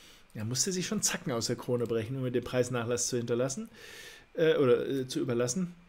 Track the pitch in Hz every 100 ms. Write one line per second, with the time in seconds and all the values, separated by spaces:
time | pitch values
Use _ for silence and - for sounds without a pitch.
0 | - - - 117 107 127 202 180 175 214
1 | - - - 117 - 120 - 123 113 113
2 | 110 135 127 123 117 127 120 127 117 120
3 | - 123 120 120 135 - 226 - - -
4 | - - - - 160 156 131 120 - 135
5 | 131 - 135 120 123 190 175 -